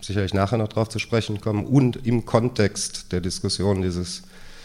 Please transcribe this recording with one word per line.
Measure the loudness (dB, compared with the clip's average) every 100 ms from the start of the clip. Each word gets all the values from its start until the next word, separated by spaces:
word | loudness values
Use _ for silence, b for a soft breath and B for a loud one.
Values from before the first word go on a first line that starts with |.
sicherlich | -4 -2 0
nachher | 2 2 2
noch | 0
drauf | 0 -2
zu | -2
sprechen | -2 -2 0 -4
kommen | -2 -2
und | 4 4 4 2 0
im | 0 4
Kontext | 2 4 2 2 0 -8 -8 -4
der | -4
Diskussion | -2 -4 -4 0 0 2
dieses, | 0 -2 -4 -8 -14 B B B